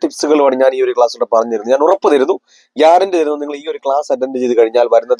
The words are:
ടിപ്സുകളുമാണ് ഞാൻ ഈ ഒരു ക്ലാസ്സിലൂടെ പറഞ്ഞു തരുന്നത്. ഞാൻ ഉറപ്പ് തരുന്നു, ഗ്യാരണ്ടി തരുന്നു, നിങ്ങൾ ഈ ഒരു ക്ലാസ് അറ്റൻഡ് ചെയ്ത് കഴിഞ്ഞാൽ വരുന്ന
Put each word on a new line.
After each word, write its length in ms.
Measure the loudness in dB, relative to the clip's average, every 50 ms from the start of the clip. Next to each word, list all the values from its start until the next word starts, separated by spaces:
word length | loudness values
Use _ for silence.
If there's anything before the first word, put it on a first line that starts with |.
ടിപ്സുകളുമാണ് 560 | -6 -6 -6 -4 -2 0 0 2 2 2 2 2 0
ഞാൻ 100 | 0 2 0
ഈ 20 | -2
ഒരു 60 | -2 0
ക്ലാസ്സിലൂടെ 320 | 0 0 0 0 -4 -6 -2 0
പറഞ്ഞു 200 | 0 0 0 -4
തരുന്നത്. 180 | -6 -2 -2 0
ഞാൻ 80 | 2 2
ഉറപ്പ് 220 | 2 0 2 0 2 2
തരുന്നു, 200 | 2 2 0 -2 -4 _ _ _ _ _ _ -4 0
ഗ്യാരണ്ടി 360 | 2 4 4 4 2 2 0 -2
തരുന്നു, 180 | -2 -2 -4 -6 -6
നിങ്ങൾ 140 | -10 -10 -10
ഈ 40 | -10 -10 -10
ഒരു 60 | -8 -4
ക്ലാസ് 240 | -4 -2 -2 -2 -4 -4
അറ്റൻഡ് 260 | -4 -4 -6 -4 -4 -2
ചെയ്ത് 120 | -2 2 2
കഴിഞ്ഞാൽ 300 | 2 2 2 0 0 2 2
വരുന്ന 200 | 0 2 0 -4 -4